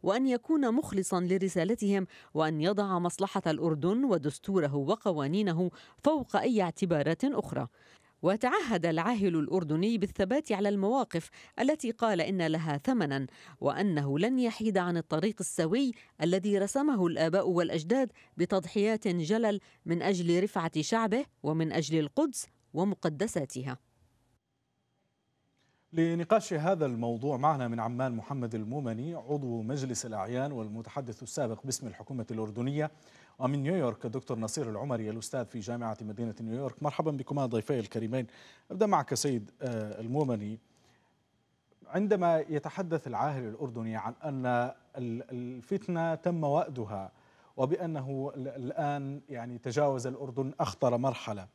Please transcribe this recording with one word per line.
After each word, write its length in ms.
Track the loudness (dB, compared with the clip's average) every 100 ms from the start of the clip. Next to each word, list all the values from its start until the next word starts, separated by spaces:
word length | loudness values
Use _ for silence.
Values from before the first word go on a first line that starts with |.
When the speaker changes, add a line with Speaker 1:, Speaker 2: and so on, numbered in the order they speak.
Speaker 1:
وأن 240 | 2 2 4
يكون 460 | 2 2 2 4
مخلصا 480 | 2 2 -2 0 0
لرسالتهم، 840 | 2 2 2 0 2 2 2 2 0 -8 -6
وأن 280 | 0 0 2
يضع 380 | 2 2 2 2
مصلحة 420 | 0 0 -2 0 0
الأردن 560 | 0 2 2 2 2
ودستوره 720 | 4 2 2 -4 0 2 2 2
وقوانينه 960 | 0 0 2 0 2 2 2 2 0 -4 -20 0
فوق 320 | 2 2 0 0
أي 260 | 2 2
اعتبارات 640 | 2 0 0 2 2 2 0
أخرى. 420 | 0 -2 -4 -6 _ -20 -20 _ _
وتعهد 640 | 0 2 2 2 2 2 2
العاهل 500 | 2 2 2 2 2
الأردني 600 | 2 0 2 2 2 2
بالثبات 540 | -2 0 2 2 0
على 180 | 0 2
المواقف 600 | 2 2 2 0 -4 -6 -18 -20 0
التي 320 | 0 2 -2
قال 300 | 0 2 2
إن 260 | 0 2 2
لها 300 | 2 0 0
ثمنا، 500 | 2 2 2 0 -4 -10 -20 -2
وأنه 580 | -2 2 2 2 2 2
لن 200 | 2 2
يحيد 380 | 0 0 0 2
عن 200 | 2 0
الطريق 380 | 0 0 0 -2
السوي 520 | -6 0 2 4 2 -2 -14 _
الذي 360 | 2 2 2 2
رسمه 500 | 2 2 2 4 2
الآباء 420 | 2 2 4 4
والأجداد 600 | 2 2 0 2 2 2 -4 -20 -4
بتضحيات 680 | 0 0 0 0 2 2 0
جلل 520 | 0 2 2 2 0 -6 _ -2
من 160 | 0
أجل 420 | 2 2 4 4
رفعة 380 | 2 0 -2 -2
شعبه 440 | 0 2 2 0 -2 _
ومن 280 | -2 2 2
أجل 280 | 0 2 0
القدس 480 | 2 2 0 0 -10 _ _
ومقدساتها. 1040 | -2 0 0 -2 0 -2 -2 -4 -6 -8 -8 _ _ _ _ _ _ _ _ _ _ _ _ _ _ _ _ _ _ _ _ _
Speaker 2:
لنقاش 600 | 2 2 2 4 2 2
هذا 320 | -2 0 2 0
الموضوع 520 | 0 -2 -2 -2 2
معنا 300 | 2 2 -2
من 120 | -2
عمان 320 | -4 -2 -2 -4
محمد 400 | -6 -6 -4 -4
المومني، 600 | -4 -4 -4 -4 -6 -8
عضو 460 | -4 -4 -2 -4
مجلس 440 | -4 -4 -4 -4 -6
الأعيان 460 | -6 -4 -2 -4
والمتحدث 720 | -4 -6 -8 -8 -10 -8 -10
السابق 400 | -10 -4 -4 -4
باسم 240 | -6 -6 -6
الحكومة 380 | -12 -10 -8 -6
الأردنية، 600 | -6 -6 -4 -2 -2 -4 -6 -20 -20 -20 _
ومن 240 | -2 0
نيويورك 420 | 0 2 0 -2 -6
دكتور 340 | -6 -6 -4
نصير 300 | -2 -4 -4
العمري 400 | -4 -4 -4 -4
الأستاذ 360 | -6 -6 -6 -6
في 140 | -8
جامعة 380 | -6 -6 -4 -6
مدينة 340 | -8 -6 -6 -6
نيويورك. 420 | -6 -4 -6 -4
مرحبا 280 | -4 0 -2
بكما 340 | -2 -2 -2 2
ضيفي 340 | 0 0 -2
الكريمين. 480 | 0 -4 -2 -2 -4 -12 -20 -20 _
أبدأ 140 | 0 2
معك 280 | 2 2
سيد، 380 | 0 0 -2 -4 _
آه، 400 | -6 -4 -6 -8
المومني. 580 | -4 -2 0 -2 -4 -10 _ _ _ _ _ _ _ _ _ _ _ _ -4
عندما 520 | -2 2 4 4 4 2
يتحدث 580 | -4 -4 -6 -4 -4 -4
العاهل 360 | -2 -2 -2
الأردني 520 | -6 -6 -8 -6 -6 -4
عن 180 | -6 -8
أن 220 | -8 -2 0
ال-، 840 | 2 0 -4 _ -8 -6 -6 -8
الفتنة 840 | -8 -8 -10 -4 -4 -2 -2 0 0
تم 280 | 0 0
وأدها 680 | 2 2 0 -4 -6 -6 -8 _ _ _ _ -2
وبأنه 720 | 0 0 -2 -6 -6 -4 -6 -6
ال-، 120 | -10
الآن 760 | -8 -6 -2 -2 -2 -6 -10 -10
يعني 280 | -8 -8 -8
تجاوز 500 | -4 2 2 2 -4
الأردن 460 | -6 -8 -4 -4 -2
أخطر 380 | -4 2 2 4
مرحلة 500 | 0 -2 -8 -10 -12